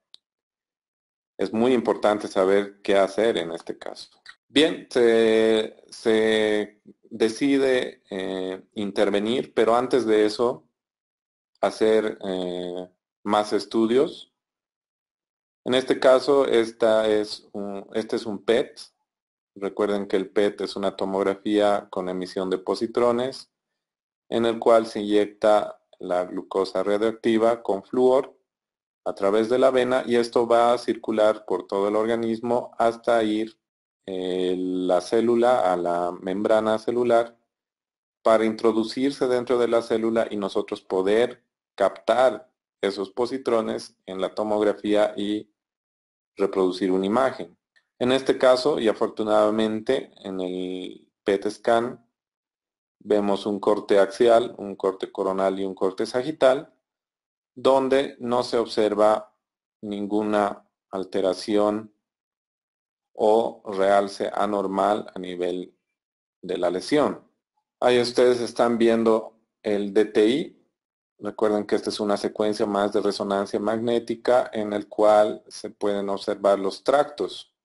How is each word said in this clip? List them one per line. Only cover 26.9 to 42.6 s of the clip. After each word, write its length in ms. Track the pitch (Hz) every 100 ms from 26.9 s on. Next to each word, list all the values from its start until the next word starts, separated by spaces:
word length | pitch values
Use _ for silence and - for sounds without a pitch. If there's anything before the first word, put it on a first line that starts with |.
| 104 113 110 120 110 113 117
con 200 | - 98
flúor 540 | - 127 127 131 135 - _ _ _ _ _ _ 90
a 80 |
través 360 | - 98 107 113
de 100 | 127
la 120 | 131
vena, 320 | 127 123 131 120
y 100 | 120
esto 320 | 117 127 117
va 260 | 117 120
a 40 | 120
circular 680 | - 110 - 110 107 107 -
por 220 | 92 -
todo 200 | 98 101
el 80 | 107
organismo 760 | 110 117 113 113 120 120 - -
hasta 460 | 117 117 - 117
ir, 340 | 110 107 110 - _ _ _ _ -
eh, 480 | 92 92 92 92 92
la 420 | 92 92 90 90
célula 720 | - 117 113 117 120 127 92
a 60 | 90
la 340 | 87 87 87
membrana 680 | 90 95 95 110 110 107 110
celular 580 | - 120 120 117 117 - _ _ _ _ _ _ _ _
para 220 | 113 110 110
introducirse 840 | 107 117 110 110 131 139 139 127
dentro 320 | 123 120 123
de 80 | 117
la 160 | 117
célula 440 | 113 113 113 113 110
y 80 | 104
nosotros 440 | 95 104 98 104
poder 640 | - 95 95 107 123 - _ _ _ -
captar 760 | 98 - - 117 127 104 - _